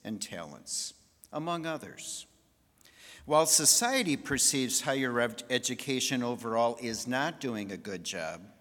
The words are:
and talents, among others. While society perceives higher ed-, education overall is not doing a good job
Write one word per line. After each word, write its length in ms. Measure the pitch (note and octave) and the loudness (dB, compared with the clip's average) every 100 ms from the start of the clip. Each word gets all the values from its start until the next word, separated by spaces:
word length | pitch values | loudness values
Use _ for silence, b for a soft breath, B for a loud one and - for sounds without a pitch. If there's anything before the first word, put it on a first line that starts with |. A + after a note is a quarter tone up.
and 180 | - G#2+ | -6 -6
talents, 720 | - F#2 D#2+ C2+ - - - - _ _ - | -6 -8 -10 -14 -8 -6 -6 -12 _ _ -10
among 340 | D3+ D#3+ E3+ E3 | -6 -4 -4 -4
others. 600 | D#3 G2 - - - - _ _ _ _ _ B B B B | -6 -8 -14 -10 -10 -12 _ _ _ _ _ B B B B
While 220 | - D3+ D#3+ | 4 6 8
society 720 | - D3 - A#3 C4+ G3 C#3 | 6 6 6 4 2 2 0
perceives 640 | - C#3 - C#3 B2+ - | 0 2 2 2 0 0
higher 360 | D3 C#3 C3 A#2+ | 0 0 2 2
ed-, 220 | A#2+ A2 - | 0 0 -2
education 720 | B2+ B2 A#2+ - C3 A#2+ C3 | -2 0 -6 -2 0 0 0
overall 560 | A#2+ A#2+ A2+ A2+ A#2+ A#2 | -2 -4 -2 2 2 0
is 260 | B2 A2 B2 | -4 -4 -2
not 320 | B2+ D3+ D#3 | 0 -2 -2
doing 320 | C3+ A2 G2 | -4 -4 -6
a 60 | F#2+ | -8
good 260 | G#2+ F#2+ | -8 -8
job 380 | E2 F#2+ D#2+ E2+ G2+ - | -6 -6 -6 -8 -14 -20